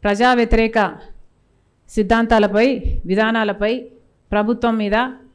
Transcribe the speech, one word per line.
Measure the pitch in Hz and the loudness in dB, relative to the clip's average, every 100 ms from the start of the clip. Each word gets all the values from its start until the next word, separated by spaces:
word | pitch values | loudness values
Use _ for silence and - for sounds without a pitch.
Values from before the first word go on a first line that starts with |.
ప్రజా | 208 202 247 247 | -2 2 2 2
వ్యతిరేక | 233 226 226 226 196 151 - - - _ _ _ _ _ _ | 2 2 2 0 -2 -4 -18 -20 -20 _ _ _ _ _ _
సిద్ధాంతాలపై, | - 196 226 226 226 208 196 247 240 - - - | -4 0 2 2 2 2 2 2 0 -2 -4 -2
విధానాలపై, | 190 220 226 214 202 208 254 247 - _ _ _ | 0 0 0 -2 -2 -2 -4 -8 -20 _ _ _
ప్రభుత్వం | 208 208 240 240 220 | -2 0 0 0 -2
మీద | 208 214 254 254 - | 0 0 -2 -6 -20